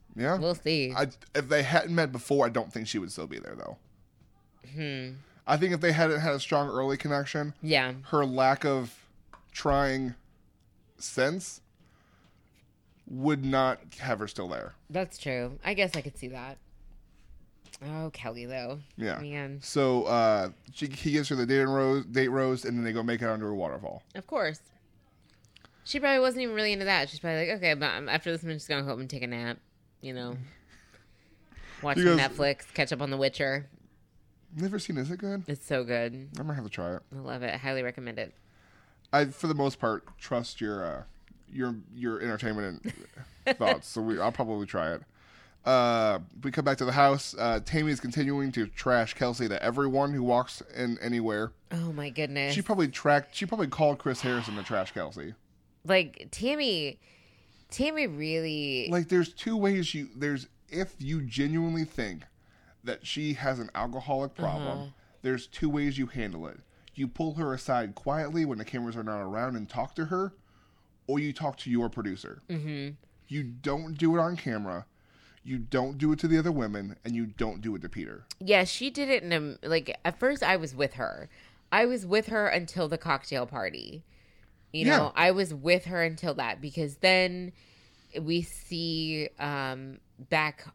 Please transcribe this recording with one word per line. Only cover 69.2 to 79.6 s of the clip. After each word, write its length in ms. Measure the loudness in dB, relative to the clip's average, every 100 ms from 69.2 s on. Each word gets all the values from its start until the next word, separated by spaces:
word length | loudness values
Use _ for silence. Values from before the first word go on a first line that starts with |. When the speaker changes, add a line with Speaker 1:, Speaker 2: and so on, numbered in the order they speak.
Speaker 1:
around 320 | -4 -2 -2 -4
and 120 | -6
talk 260 | -4 -4
to 120 | -4 -2
her, 280 | -2 -2 -6 _ _ _ _ _ _ -2
or 140 | 0
you 120 | 0
talk 240 | -2 -4 -4
to 120 | 0
your 180 | 2 2
producer. 540 | -2 -4 -6 -10 -14 -8
Speaker 2:
Mm-hmm. 440 | -6 -4 -6 -8 -10 _ _ -8
Speaker 1:
You 140 | -6
don't 500 | -6 -6 -2 -2 -4 2
do 200 | 4 6
it 40 |
on 160 | 4 0
camera. 500 | -2 -2 -4 -6 -8 _ _ _ -20 _
You 140 | -8 -6
don't 400 | 0 2 2 2
do 140 | 2
it 80 | 4
to 80 | 4
the 100 | 4
other 140 | 4
women, 440 | 2 0 -4 -8 -8
and 120 | -4 -2
you 100 | -2
don't 340 | 0 -2 -2
do 140 | -4
it 80 | -4
to 60 | -6
Peter. 360 | -8 -8 -10 -16 -4
Speaker 2:
Yeah, 240 | 4 6
she 280 | 6 0 -4
did 180 | -2 0
it 160 | 0
in 80 | 2
a, 360 | 0 -2 -6